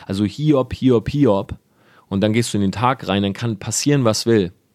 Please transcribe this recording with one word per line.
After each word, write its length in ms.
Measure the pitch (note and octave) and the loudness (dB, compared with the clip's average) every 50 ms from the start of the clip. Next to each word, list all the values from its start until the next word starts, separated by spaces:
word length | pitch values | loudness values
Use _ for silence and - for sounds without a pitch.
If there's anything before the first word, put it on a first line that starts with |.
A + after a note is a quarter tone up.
| - | -10
Also 180 | - G2 G2 G#2+ | -6 -4 -2 -2
Hiob, 500 | G#2 - - D3 D3+ D3+ C3 B2+ - - | -2 -2 -2 0 2 2 2 0 -2 -4
Hiob, 340 | - B2+ C3 B2 A2+ G2+ - | -2 2 4 4 2 2 0
Hiob. 500 | - C#3+ C#3+ A#2 G2+ G2 - - - - _ _ _ _ _ _ _ _ _ - | 0 2 2 2 2 2 -2 -6 -10 -16 _ _ _ _ _ _ _ _ _ -6
Und 120 | G2 G2 | -2 0
dann 120 | G2+ G#2+ G#2+ | 0 2 2
gehst 200 | A#2 A2+ - - | 2 0 0 0
du 60 | G#2 | -2
in 40 | G2+ | 0
den 100 | G2 F#2 | -2 -2
Tag 360 | G2 A#2+ B2 C3+ C3 - - | 0 0 0 0 -2 -2 -2
rein, 140 | F#2+ G2+ G2+ | -2 0 0
dann 100 | G2 G2 | -2 -4
kann 260 | - A#2+ A#2+ A2 G2 | -4 -4 -6 -6 -6
passieren, 460 | - A2+ A2 - - C#3+ C#3+ C#3+ B2+ | -8 -8 -6 -4 0 0 2 2 2
was 220 | A2 G#2+ - - | 2 0 0 2
will. 260 | A#2 A#2 G#2+ F#2 E2+ - _ _ _ | 2 2 2 2 0 -4 _ _ _